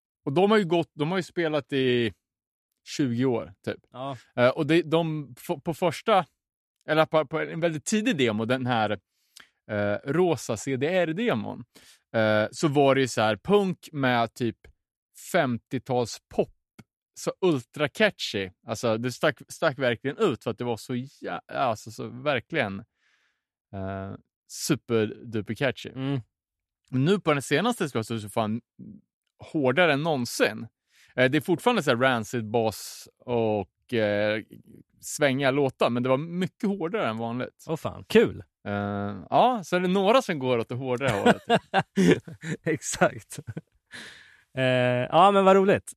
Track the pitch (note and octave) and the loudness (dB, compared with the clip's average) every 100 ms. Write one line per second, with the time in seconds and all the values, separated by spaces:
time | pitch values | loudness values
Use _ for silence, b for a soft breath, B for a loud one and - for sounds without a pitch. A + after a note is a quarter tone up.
0 | _ _ - C#3+ G3 A3 F3 E3+ D#3+ - | _ _ -2 2 4 4 2 0 0 -4
1 | D3+ F#3+ - - E3 D3+ - C#3 C3 B2 | -4 -4 -4 -4 -2 -2 -2 0 2 2
2 | A2+ - _ _ _ _ _ _ - - | 0 -4 _ _ _ _ _ _ -8 -2
3 | C3+ A#2 C3 A2+ F#2+ - - - _ B2 | -2 0 0 0 -4 -10 -10 -10 _ -12
4 | C3+ B2+ b - B2 - D3 E3 D#3+ D#3+ | -10 -12 b 2 2 4 2 2 2 0
5 | E3 D#3 C3+ B2+ - F3 - D#3+ F3 - | 0 -4 -10 -12 -8 -8 -8 -2 -2 -2
6 | - G3 - _ _ _ _ _ - D#3 | 2 2 2 _ _ _ _ _ 0 2
7 | D#3 D#3 D3 D#3 D3+ E3 E3+ D#3 - G#3+ | 2 2 0 -4 -6 -4 -4 -4 -2 -2
8 | A3 E3+ A#2+ G#2+ A2+ C3 B2+ A#2 G#2+ G2+ | 0 2 2 2 0 -2 0 0 0 -2
9 | _ b b b b b - G#2 G2+ G#2 | _ b b b b b -6 -2 -2 -2
10 | C3+ D3+ F#3 C#3+ - A2 - C3 C#3+ F#3 | -2 0 2 0 -4 -6 -4 -4 -2 0
11 | E3+ D#3+ A#3+ B2 G#2 G2 - b b b | -2 -2 -2 -2 -4 -12 -18 b b b
12 | _ A#2 G#2+ G#2+ G#2+ - D#3+ C#3+ C#3 C3+ | _ 0 2 2 0 0 0 4 4 4
13 | B2+ - A2 G#2+ - G#3 F#3+ E3 - D3 | 2 2 0 0 2 2 2 -4 -10 -2
14 | C3 A#2+ A#2 - A#2 - - _ _ _ | 0 2 0 -2 -6 -6 -14 _ _ _
15 | _ - - F#3 C3+ A#2 - C3 - B2 | _ -20 -4 0 0 -2 -6 -8 -4 -2
16 | A#2 - _ - A#3 _ _ - - _ | -4 -8 _ -4 -4 _ _ -20 -20 _
17 | _ - - - F#3 C#3+ - - D3+ - | _ -12 -10 -2 0 0 -4 -4 -4 2
18 | G#3+ - - G#2 F#2 - - A2+ A#2+ A2 | 0 0 -6 -4 -6 -8 -8 -2 0 0
19 | B2+ A#2+ E3 - - - E3 C3+ B2+ A#2 | -2 -2 -2 -2 -8 -4 -2 0 -2 -2
20 | C3+ D3 G#3+ A#2 - G#2+ B2 A2+ - B2 | -4 -2 -2 -2 -6 -6 -4 -6 -6 -8
21 | C3+ - F#2+ F2 - B2 C3 G#2+ - A2 | -8 -12 -10 -10 -8 -4 -2 -4 -8 -12
22 | A#2 A#2+ C#3 C3 - D#3+ G#2+ G2 - _ | -12 -8 -4 -4 -2 -4 -4 -6 -14 _
23 | _ _ _ _ _ _ _ G2 F#2+ G2 | _ _ _ _ _ _ _ -10 -8 -8
24 | G2 G#2 _ _ _ - - C#3+ - A2+ | -10 -14 _ _ _ -8 -4 -4 0 0
25 | A2 - A#2+ A2 G#2 A2 C#3 - - C3 | 0 -4 -10 -8 -6 -4 -4 -4 -10 -8
26 | C3+ C#3 - _ _ _ _ _ _ B2+ | -6 -6 -8 _ _ _ _ _ _ 0
27 | C#3+ G3+ D#3+ C#3+ - D3 A3+ A#3+ D#3 B2 | 2 2 2 0 2 2 2 0 -2 -2
28 | A2 A2+ G#2 A#2 G#2+ A2+ - - B2 - | -4 -6 -4 -2 -2 -4 -8 -20 -20 -20
29 | _ _ _ _ - D#3+ C3 C3+ F3 C#3 | _ _ _ _ -8 0 2 4 4 2
30 | E3 C#3+ A#2+ - B2+ A2 A#2 _ b b | 0 -2 -4 -2 -2 -2 -12 _ b b
31 | b - C3 D3 - F3 A#3+ A#3 C#3+ A#2 | b 0 2 2 0 0 2 2 2 2
32 | C3 A#2+ G#2+ B2 G#2+ A#2 A2 - - - | 4 2 -2 -6 -2 0 0 -4 -10 -16
33 | - _ - A#2+ A2 G#2+ F#2+ _ - A#2 | -20 _ -4 0 0 0 -4 _ -4 0
34 | G#2+ G#2 G#2+ G#2+ - A2 - - _ _ | 2 2 0 -2 -6 -18 -20 -20 _ _
35 | - - D3 C3 C#3 C#3 C3+ - D#3 A#2+ | -12 0 2 2 2 2 0 0 0 2
36 | B2+ C3 E3+ F3 F#3 - G3+ G3 E3 G#3+ | 2 0 0 -4 -4 -4 -4 -2 -4 -2
37 | C#3 A2 A#2 A#2+ B2 - - D#3 G#2 - | -2 -4 -6 -6 -8 -12 -10 -8 -8 -10
38 | F#2+ A3 F3+ G2 - _ G#2 G2+ G2+ G2+ | 2 4 4 0 -14 _ -6 -4 -4 -4
39 | G2+ G2+ - C3+ A3+ A#3+ E3 F3+ F#3 F#3+ | -6 -8 0 4 4 2 -2 -2 0 2
40 | F#3+ C4 A#3 D#3 B2+ A#2+ A2 A#2+ C3 B2 | 4 4 2 -2 0 0 -2 -6 -4 -2
41 | C3+ G2+ A#3 - - A#3 - F#3+ - - | 0 2 2 2 2 -2 0 -4 -2 2
42 | F3 - - - E3 - - D#3 - - | 4 2 -2 -12 -10 -6 -4 -4 -6 0
43 | F3 A#2 - - - - - _ _ B | 0 0 -14 -14 -12 -12 -16 _ _ B
44 | B B B B B C3 C3 B2+ B2 B2 | B B B B B -2 2 4 2 0
45 | B2 D#3+ F#3+ G3 F#3+ G3 G3 C3 - | 2 6 6 8 6 6 6 2 0